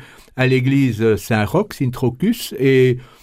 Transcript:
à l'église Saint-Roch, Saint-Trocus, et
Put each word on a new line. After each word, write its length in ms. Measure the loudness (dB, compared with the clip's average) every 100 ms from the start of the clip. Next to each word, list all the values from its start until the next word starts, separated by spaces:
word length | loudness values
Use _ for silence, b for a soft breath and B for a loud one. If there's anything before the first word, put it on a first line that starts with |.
| B B B -4
à 100 | 0
l'église 680 | 2 2 2 0 0 0 0
Saint-Roch, 560 | 0 -2 0 -2 -4
Saint-Trocus, 840 | -4 -6 -2 -4 -2 -2 -2 -6 -2
et 420 | 2 4 4 0 B B